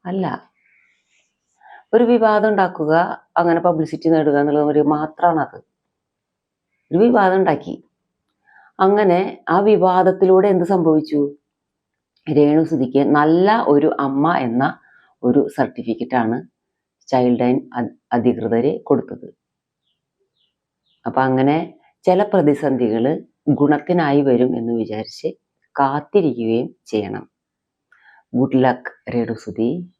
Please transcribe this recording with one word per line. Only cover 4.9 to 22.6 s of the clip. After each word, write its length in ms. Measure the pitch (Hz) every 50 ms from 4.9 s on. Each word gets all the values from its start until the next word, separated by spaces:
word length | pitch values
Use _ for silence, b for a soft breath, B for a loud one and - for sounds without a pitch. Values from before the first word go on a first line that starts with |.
| 151 151 156 156 - - 175 175 165 160 135 - - - _ _ _ _ _ _ _ _ _ _ _ _ _ _ _ _ _ _ _ _ _ _ _ _ _ _
ഒരു 60 | 147
വിവാദം 380 | 175 220 240 247 220 196 185 185
ഉണ്ടാക്കി. 500 | 190 190 175 151 143 - - - - _ _ _ _ _ _ _ _ _ _ _ b b b b b b b b -
അങ്ങനെ 640 | 190 190 202 208 214 190 175 180 196 - - - _ -
ആ 100 | 165 190
വിവാദത്തിലൂടെ 880 | 202 214 214 180 180 185 180 185 185 190 185 180 190 185 185 190 190
എന്ത് 180 | 208 190 180 175
സംഭവിച്ചു? 720 | 170 202 180 165 160 156 156 151 - 151 147 143 143 143 _ _ _ _ _ _ _ _ _ _ _ _ _ _ _ _ _ _ 156 147
രേണു 260 | 143 147 147 147 160 160
സുധിക്ക് 360 | 151 160 131 131 123 127 135
നല്ല 640 | 139 107 143 147 151 156 160 175 185 202 220 233 -
ഒരു 300 | - 147 143 151 151 - -
അമ്മ 380 | 143 135 135 139 147 165 175
എന്ന 420 | 139 131 120 113 123 139 151 - b b b b b b b b b -
ഒരു 240 | 123 123 143 117 110 - -
certificate-ാണ് 840 | 131 127 - - 110 117 110 - 123 123 127 123 113 110 117 135 185 _ _ _ _ _ _ _ _ _ _ _ _
ചൈൽഡ് 320 | - - 127 123 123 123 110
ലൈൻ 300 | 123 123 127 139 127 - -
അധ്-, 220 | 123 117 107 - _ _ _ -
അധികൃതര് 680 | 120 110 120 117 113 110 113 117 117 120 147 - -
കൊടുത്തത്. 520 | - - 147 120 - - - - - - _ _ _ _ _ _ _ _ _ _ _ _ _ _ _ _ _ _ 392 _ _ _ _ _ _ _ _ _ _ _ _ _ _ _ _
അപ്പൊ 160 | - 123 131
അങ്ങനെ 580 | 131 131 131 131 131 139 151 165 175 175 - b b b b b _
ചില 180 | 190 180 185 208
പ്രതിസന്ധികള് 960 | - - 185 151 147 143 143